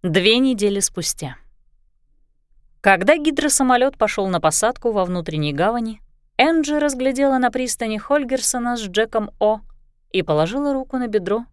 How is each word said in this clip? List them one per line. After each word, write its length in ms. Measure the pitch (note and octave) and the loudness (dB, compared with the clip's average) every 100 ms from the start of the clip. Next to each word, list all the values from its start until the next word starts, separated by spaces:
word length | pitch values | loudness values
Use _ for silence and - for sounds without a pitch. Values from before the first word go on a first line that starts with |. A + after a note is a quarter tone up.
Две 340 | F3+ D#3+ F#3 A#3 | 0 0 2 2
недели 420 | C4 A#3 G#3 G3 | 2 0 -2 0
спустя. 580 | F#3+ - E3 - C#3+ - - _ _ _ _ _ _ _ _ _ _ _ _ _ | -4 -4 -8 -8 -10 -12 -20 _ _ _ _ _ _ _ _ _ _ _ _ _
Когда 380 | G3+ F#3+ F#3+ D#4+ | 2 4 4 4
гидросамолёт 800 | D4+ C#4+ C#4+ - C4 B3 C4 - | 2 0 0 2 4 4 2 2
пошёл 300 | G#3+ - F#3+ | -2 0 -2
на 120 | F3+ | 2
посадку 520 | D#3 - A3+ A#3+ A#3+ | 2 2 0 0 -2
во 140 | G#3 F3+ | 0 0
внутренней 480 | F3+ E3 D#3 D3 | -2 -4 -2 -2
гавани, 480 | C#3+ F#3+ A#3+ A3+ A3 - _ _ - | 0 0 0 -6 -10 -18 _ _ 2
Энджи 420 | D4 E4 D4 D4+ | 2 2 0 0
разглядела 600 | D4 C4 C4 C4 C#4 C4 | 0 0 -2 2 2 2
на 100 | B3 | 0
пристани 480 | B3+ B3+ - A3+ G#3+ | 0 -4 -4 -4 -6
Хольгерсона 800 | - D4 B3+ C4 - B3+ A#3+ A#3+ | 0 0 0 -2 -2 -2 -4 -4
с 40 | |
Джеком 500 | G#3 G3 A3 A3+ G#3 - | -4 -2 0 -2 -4 -2
О 220 | G#3+ G#3+ - - _ _ _ | 0 0 -6 -20 _ _ _
и 100 | F#3 | -4
положила 500 | E3+ D3+ E3 B3 C#4+ | 0 0 2 0 -2
руку 280 | C4+ C4 C4 | -2 -4 -6
на 80 | A#3+ | -2
бедро 380 | G#3 F3+ G#3+ A#3+ | -2 0 -4 -6